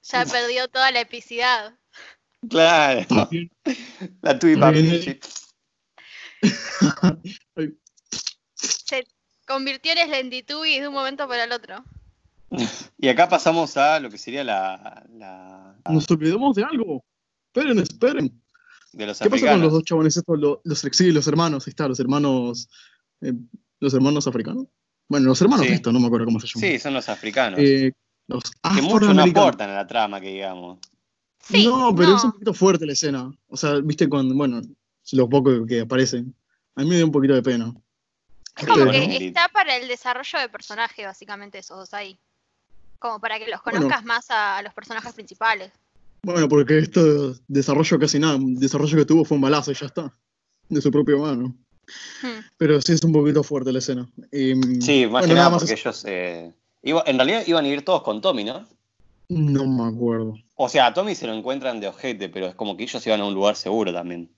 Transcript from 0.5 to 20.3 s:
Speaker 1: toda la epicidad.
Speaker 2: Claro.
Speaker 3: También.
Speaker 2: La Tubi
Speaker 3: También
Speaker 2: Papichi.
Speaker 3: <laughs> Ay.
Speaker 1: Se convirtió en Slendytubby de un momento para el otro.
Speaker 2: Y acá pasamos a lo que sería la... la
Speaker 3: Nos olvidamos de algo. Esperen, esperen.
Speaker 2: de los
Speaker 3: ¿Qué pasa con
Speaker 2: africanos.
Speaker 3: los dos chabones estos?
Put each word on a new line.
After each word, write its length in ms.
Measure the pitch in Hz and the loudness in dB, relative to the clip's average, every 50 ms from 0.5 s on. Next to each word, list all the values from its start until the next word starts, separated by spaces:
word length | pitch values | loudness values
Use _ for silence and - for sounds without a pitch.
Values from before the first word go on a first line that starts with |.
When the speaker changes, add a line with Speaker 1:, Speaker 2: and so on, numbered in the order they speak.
| 240 247 254 254 | -4 -4 -6 -4
Speaker 1:
toda 220 | _ 262 262 262 | _ 0 0 2
la 80 | 254 240 | 2 0
epicidad. 760 | 233 _ - 240 - _ 233 233 240 254 254 226 208 214 240 _ _ _ _ - - - - _ _ _ _ _ - 113 | -4 _ -10 -18 -16 _ -6 -2 0 0 0 0 -2 -10 _ _ _ _ _ -20 -20 -20 -20 _ _ _ _ _ -14 -2
Speaker 2:
Claro. 560 | - 160 165 165 170 160 151 139 131 120 180 - | 4 6 6 8 8 6 6 4 2 0 0 2
Speaker 3:
También. 420 | 240 220 - - 165 170 175 170 _ _ _ - 254 - - - - - 196 175 - _ | 2 2 2 0 -4 -6 -6 -8 _ _ _ -6 -6 -6 -8 -20 -18 -16 -16 -16 -16 _
Speaker 2:
La 160 | - - 139 240 | 0 0 0 4
Tubi 200 | - 165 156 - | 6 4 6 8
Speaker 3:
También 280 | 143 135 151 151 160 | 6 6 6 6 6
Speaker 2:
Papichi. 340 | 160 170 170 - 139 135 - - - - - - _ _ _ _ _ _ _ _ _ _ _ - - - - - - - _ | 4 4 0 -2 -6 -10 -10 -14 -20 -18 -20 -20 _ _ _ _ _ _ _ _ _ _ _ -20 -20 -20 -20 -20 -20 -10 _
Speaker 3:
<laughs> 1040 | - 190 - - - - - - 190 151 - - - 180 151 - - 185 - - _ _ _ | 0 0 0 0 -10 -12 -2 0 0 0 0 2 0 0 0 0 -10 -18 -18 -18 _ _ _
Ay. 180 | - 156 147 151 _ _ _ _ _ _ _ - - - - - _ _ _ _ | -8 -8 -8 -8 _ _ _ _ _ _ _ -12 -10 -10 -12 -14 _ _ _ _
Speaker 1:
Se 520 | - - - - - - - - 262 247 _ _ _ _ _ _ _ _ | -12 -6 -6 -6 -6 -6 -8 -8 -8 -8 _ _ _ _ _ _ _ _
convirtió 460 | - 269 269 269 277 269 269 _ 320 | -8 -6 -6 -4 -6 -8 -6 _ -4
en 160 | 330 330 339 302 | -2 -2 -2 -2
Slendytubby 680 | 302 269 262 254 254 254 247 - 294 302 311 320 302 269 | -2 -6 -6 -8 -10 -14 -12 -12 -12 -6 -4 -2 -2 -2
de 80 | 277 294 | -4 -6
un 60 | 277 | -8
momento 320 | 269 262 262 277 277 294 262 | -6 -6 -6 -6 -8 -8 -6
para 160 | 247 240 233 | -6 -6 -4
el 80 | 233 | -6
otro. 320 | 240 233 233 - 190 196 262 - - - _ _ _ _ _ _ _ _ - - - 131 117 113 - - - - _ _ | -6 -10 -10 -16 -20 -20 -20 -20 -20 -20 _ _ _ _ _ _ _ _ -16 -12 -6 -6 -6 -6 -8 -12 -18 -20 _ _
Speaker 2:
Y 100 | - 135 | 0 0
acá 200 | 123 135 170 - | 4 4 4 2
pasamos 480 | 185 156 - 165 160 170 160 139 - | 2 0 2 2 0 0 -2 -2 0
a 220 | 143 139 147 156 156 | 0 2 2 2 0
lo 100 | 139 117 | -4 -8
que 80 | 101 104 | -14 -16
sería 260 | - - 120 139 139 | -14 -12 -10 -8 -6
la... 600 | 123 104 98 95 95 95 95 104 107 - - _ _ 113 | -4 -4 -4 -4 -6 -8 -10 -18 -20 -20 -20 _ _ -20
la 600 | 113 107 95 95 92 92 92 95 92 95 - - _ _ - | -20 -20 -20 -20 -20 -20 -20 -20 -20 -20 -20 -20 _ _ 0
Speaker 3:
Nos 180 | 160 156 147 - | 0 0 2 2
olvidamos 440 | 175 156 151 156 175 220 262 285 240 | 0 0 2 0 0 2 0 0 0
de 100 | 196 214 | 0 -2
algo. 400 | 294 320 254 226 185 151 127 _ _ _ _ _ _ _ _ _ _ | -2 -2 -4 -4 -4 -6 -10 _ _ _ _ _ _ _ _ _ _
Esperen, 260 | _ 240 302 294 240 208 | _ -2 0 2 2 2
esperen. 640 | 175 - - - 226 247 294 277 - 131 - _ _ _ _ _ _ _ _ _ _ _ | 0 -2 -2 0 0 0 2 0 -4 -4 -6 _ _ _ _ _ _ _ _ _ _ _
Speaker 2:
de 140 | _ - 107 | _ -10 -8
los 120 | 104 104 - | -8 -6 -6
Speaker 3:
¿Qué 60 | - 208 | -6 -4
pasa 120 | 214 262 | -2 0
con 80 | 269 185 | 2 2
Speaker 2:
africanos. 140 | 147 190 165 | 4 4 4
Speaker 3:
los 80 | 160 | 2
dos 120 | 156 165 156 | 2 0 -2
chabones 320 | - 170 160 156 156 143 | 0 -2 0 0 2 0
estos? 220 | 175 170 - | -2 -2 -2